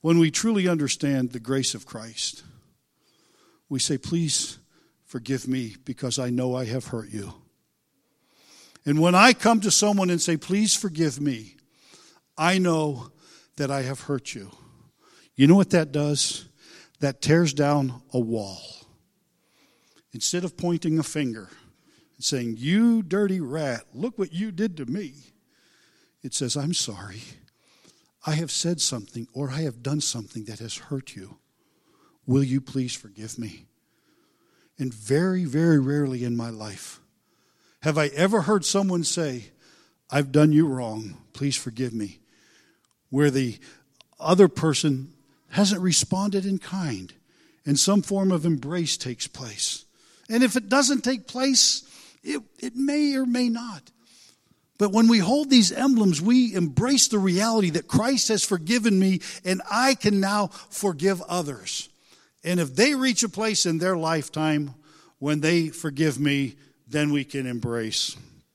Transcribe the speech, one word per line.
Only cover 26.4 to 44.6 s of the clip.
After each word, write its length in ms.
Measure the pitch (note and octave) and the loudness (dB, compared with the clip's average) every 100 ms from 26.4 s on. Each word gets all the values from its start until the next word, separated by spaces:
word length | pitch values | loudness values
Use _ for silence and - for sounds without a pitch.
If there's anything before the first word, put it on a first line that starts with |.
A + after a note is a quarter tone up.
| B2+ D3 | -4 -4
"I'm 200 | C#3+ F3 | -2 -2
sorry. 480 | - G2 G2 G2 - - _ _ _ _ - _ _ _ - | -4 -8 -14 -14 -18 -20 _ _ _ _ -20 _ _ _ -4
I 60 | |
have 160 | D3+ E3 | -2 -2
said 320 | - E3+ E3+ | -2 -2 -2
something 460 | - B2 - A#2+ A2+ | -2 -4 -10 -12 -12
or 180 | B2+ C#3 | -8 -6
I 100 | C3+ | -4
have 220 | D#3 A#2 | -6 -6
done 180 | B2 D3+ | -6 -4
something 440 | C#3+ A#2+ G2+ A#2 G#2+ | -4 -6 -10 -14 -14
that 120 | G#2 | -14
has 200 | A2+ - - | -12 -14 -10
hurt 260 | C3+ - - | -10 -10 -18
you. 220 | G2 - _ _ _ _ _ _ _ _ - | -20 -20 _ _ _ _ _ _ _ _ 0
Will 180 | C3 | 0
you 160 | C3+ C3 | 2 -2
please 360 | C3 C3+ B2 - | -4 -6 -6 -8
forgive 420 | G#2+ G2 A2 - | -14 -16 -16 -12
me?" 300 | A2+ - - _ _ _ _ _ _ _ _ _ _ _ | -12 -14 -20 _ _ _ _ _ _ _ _ _ _ _
And 120 | C3 | -8
very, 540 | A2+ G#2 C#3 F#3 F#3 E3+ | -8 -2 0 2 0 -2
very 340 | C#3 E3+ D3+ | 2 6 6
rarely 440 | C3 D3 C#3 B2+ | 4 0 -2 -2
in 120 | B2 A#2 | -4 -4
my 140 | A#2 | -6
life 500 | A2 G#2+ G2+ - - _ _ _ _ _ _ _ _ | -10 -12 -14 -18 -20 _ _ _ _ _ _ _ _
have 180 | D#3 D#3 | -2 0
I 80 | D3 | 0
ever 340 | C#3 F#3+ G#3+ | 2 2 2
heard 240 | D#3 G#3 - | 2 0 2
someone 380 | G3 G3+ F3 | 0 0 0
say, 480 | D#3+ - D#3 B2+ G#2+ _ _ _ _ _ _ | -2 -2 -4 -6 -12 _ _ _ _ _ _
"I've 220 | C#3 C#3 | -2 2
done 200 | C#3+ D3+ | 4 6
you 140 | D3+ D#3+ | 6 4
wrong, 560 | C3 A#2+ A2 A2 D#2 - | 0 -6 -8 -10 -16 -20
please 220 | - C#3 B2+ | -6 -4 -4
forgive 380 | - A2+ B2+ | -6 -6 -6
me," 260 | A2+ G2+ - _ _ _ _ _ _ _ _ _ | -4 -8 -10 _ _ _ _ _ _ _ _ _
where 200 | C3+ D3 | 2 2
the 300 | C3+ B2+ G#2 - - _ _ - _ | 2 -2 -6 -18 -20 _ _ -20 _
other 280 | D#3+ F3+ F#3+ | 2 8 8
person 680 | - | 6